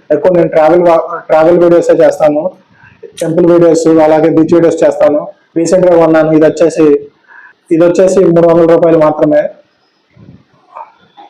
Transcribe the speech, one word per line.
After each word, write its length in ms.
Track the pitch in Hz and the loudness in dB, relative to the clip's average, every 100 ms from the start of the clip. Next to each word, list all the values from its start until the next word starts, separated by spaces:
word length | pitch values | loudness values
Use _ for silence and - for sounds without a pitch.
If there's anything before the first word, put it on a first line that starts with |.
| _ | _
ఎక్కువ 240 | 202 185 175 | -4 -2 0
నేను 120 | 160 | -2
ట్రావెల్ 340 | 160 156 175 | 0 0 2
వా-, 360 | 170 165 - - | 2 0 -4 -12
ట్రావెల్ 420 | - 156 160 175 | -4 0 2 2
వీడియోసే 340 | 170 170 170 | 2 0 0
చేస్తాను, 580 | 160 151 - 156 147 175 - _ _ - _ - - | 2 0 0 -2 -2 -6 -12 _ _ -20 _ -20 -10
టెంపుల్ 300 | 165 170 170 | -6 -2 0
వీడియోస్, 360 | 170 170 160 160 | 2 2 2 0
అలాగే 420 | 160 156 156 160 | 2 2 0 0
బీచ్ 240 | 156 160 | 0 0
వీడియోస్ 300 | 170 165 160 | 0 0 0
చేస్తాను. 440 | 156 - 151 147 - - _ 160 | -2 0 -2 -2 -6 -16 _ -6
రీసెంట్గా 480 | 165 185 180 170 160 | -2 0 2 2 2
కొన్నాను, 260 | 160 156 | 0 0
ఇది 140 | 156 156 | 0 0
వచ్చేసి, 380 | - 165 165 151 143 - _ _ - - _ _ | 0 -2 0 0 0 -4 _ _ -20 -20 _ _
ఇది 140 | 160 170 | 0 0
వచ్చేసి 340 | 170 190 190 | 2 0 2
మూడు 280 | 175 170 170 | 0 2 2
వందల 280 | 170 165 165 | 2 2 2
రూపాయలు 220 | 170 160 | 2 0
మాత్రమే. 520 | 151 151 151 147 147 - _ _ _ _ _ _ - - _ _ _ - - _ _ - - | 0 0 -2 -2 -4 -10 _ _ _ _ _ _ -20 -20 _ _ _ -20 -20 _ _ -20 -20